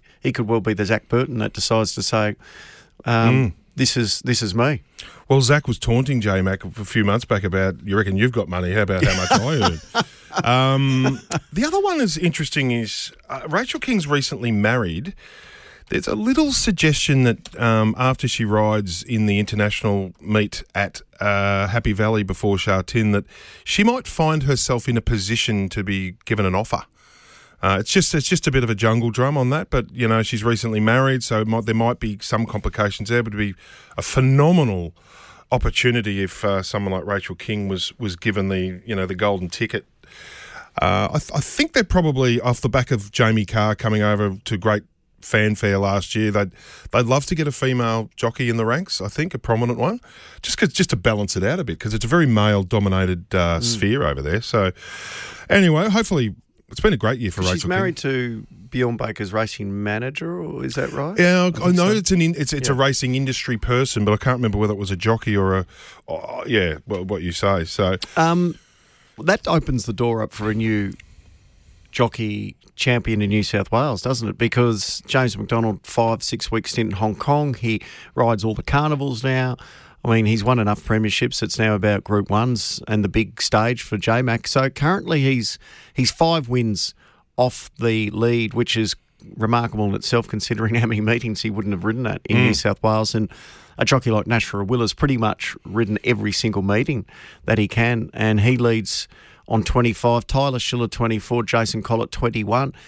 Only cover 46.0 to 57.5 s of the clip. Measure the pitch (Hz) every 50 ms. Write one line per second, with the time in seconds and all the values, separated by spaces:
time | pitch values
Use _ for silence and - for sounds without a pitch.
46 | 92 - - 110 110 107 101 104 101 92 - - - - - - - - - 120
47 | 123 113 131 143 143 - 180 156 156 143 131 - - 131 127 123 120 117 113 113
48 | 110 95 _ - - 117 117 - 131 120 113 117 113 110 120 147 190 - - -
49 | 92 101 - - 156 185 - 123 - - 117 110 120 120 120 - 113 156 214 247
50 | - - - - - - - - - - - - - 165 - - 185 - - 104
51 | - 120 110 104 104 98 - - 92 104 147 185 170 - 82 - - 113 107 110
52 | - 117 139 175 165 139 113 107 104 107 104 101 95 90 - 110 101 98 95 92
53 | 95 92 92 87 87 - - 92 87 85 85 82 117 117 117 107 104 101 113 139
54 | - 76 71 67 69 73 80 110 120 - - 113 98 92 90 - - - - -
55 | - - - - - - - - - - - 202 190 175 156 151 185 220 185 226
56 | 226 - 196 151 123 107 95 - - _ _ _ _ - - - - 214 185 110
57 | - 110 131 127 123 98 85 - 92 92